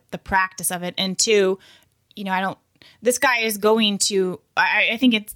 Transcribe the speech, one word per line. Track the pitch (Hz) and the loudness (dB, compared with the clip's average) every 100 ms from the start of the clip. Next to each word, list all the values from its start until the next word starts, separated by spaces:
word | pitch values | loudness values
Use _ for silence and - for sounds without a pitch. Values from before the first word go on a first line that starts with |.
| _ | _
the | 196 | -16
practice | - 190 185 - 175 | -4 -2 -2 -4 -8
of | 180 | -6
it. | 180 175 | -6 -4
And | 190 185 | -4 -2
two, | 226 214 190 190 - _ _ _ _ | 2 2 2 -2 -10 _ _ _ _
you | - | -14
know, | 196 | -6
I | 185 | -4
don't, | 190 - _ _ - _ | -4 -8 _ _ -20 _
this | 214 247 | -2 2
guy | 277 240 | 2 2
is | 226 208 | -2 0
going | 214 226 214 196 | 2 2 2 0
to, | - 196 185 - _ - | 0 0 -2 -4 _ 0
I, | 180 208 196 | 2 2 0
I | 226 | 2
think | 254 | 2
it's, | 220 208 | 2 -4